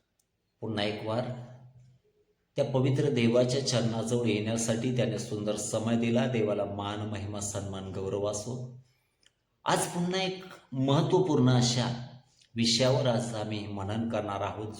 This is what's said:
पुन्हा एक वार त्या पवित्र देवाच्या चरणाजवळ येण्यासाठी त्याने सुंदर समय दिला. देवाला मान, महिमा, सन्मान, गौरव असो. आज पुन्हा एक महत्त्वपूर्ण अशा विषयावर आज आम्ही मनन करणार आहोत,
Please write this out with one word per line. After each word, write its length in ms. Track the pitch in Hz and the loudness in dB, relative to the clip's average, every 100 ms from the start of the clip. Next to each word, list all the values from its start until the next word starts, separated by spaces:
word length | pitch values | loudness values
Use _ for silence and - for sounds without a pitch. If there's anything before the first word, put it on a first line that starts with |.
| _ _ _ _ _ - | _ _ _ _ _ -12
पुन्हा 240 | 110 104 | -6 -2
एक 160 | 104 104 | -2 -2
वार 160 | 110 113 131 - - - - - - _ _ _ _ _ _ - | -2 -2 -2 -6 -12 -18 -20 -20 -20 _ _ _ _ _ _ -2
त्या 80 | |
पवित्र 440 | 139 131 135 139 147 | 0 2 2 4 2
देवाच्या 580 | 120 117 120 123 135 131 | 4 4 6 4 2 0
चरणाजवळ 600 | 123 113 113 110 120 117 | 2 2 0 0 0 2
येण्यासाठी 720 | 104 107 117 - 117 127 127 | 0 0 -2 0 0 0 0
त्याने 220 | 104 104 | 0 -2
सुंदर 380 | - 107 104 104 | -4 -4 -2 -2
समय 400 | - 110 110 117 | -2 -2 0 0
दिला. 300 | 117 117 131 | 2 2 2
देवाला 380 | 120 104 101 | 2 0 0
मान, 440 | 101 101 101 104 107 | -2 -4 -4 -4 -4
महिमा, 320 | 104 101 101 | -6 -6 -6
सन्मान, 520 | 98 101 98 95 95 | -6 -6 -6 -8 -8
गौरव 340 | 95 95 101 101 | -6 -4 -2 -2
असो. 520 | 107 123 131 - - - _ _ _ _ _ _ _ | -4 -6 -8 -10 -14 -20 _ _ _ _ _ _ _
आज 220 | - 170 160 | 0 2 2
पुन्हा 360 | 175 175 185 | 0 -2 0
एक 220 | 190 185 - - - | -2 -4 -12 -18 -10
महत्त्वपूर्ण 800 | 131 135 139 - 185 151 139 127 | -2 4 4 4 4 4 4 6
अशा 540 | 127 117 - 110 - - - _ _ _ | 6 4 2 -2 -4 -10 -18 _ _ _
विषयावर 520 | 113 117 - 127 127 127 | -2 2 4 4 4 2
आज 280 | 113 - | 0 -2
आम्ही 320 | 110 104 107 101 | -4 -4 -6 -6
मनन 420 | 101 98 110 113 | -6 -4 -2 -2
करणार 320 | 107 101 98 | -2 -2 -2
आहोत, 340 | 101 101 104 - | -4 -4 -8 -6